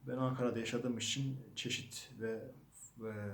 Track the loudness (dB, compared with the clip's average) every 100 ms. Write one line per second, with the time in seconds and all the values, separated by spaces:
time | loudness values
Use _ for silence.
0 | -2 2 4 4 4 4 2 2 2 2
1 | 2 2 2 0 -6 -4 0 0 -2 -8
2 | -10 -4 -2 -2 -4 -12 -18 -20 -18 -6
3 | -4 -2 -2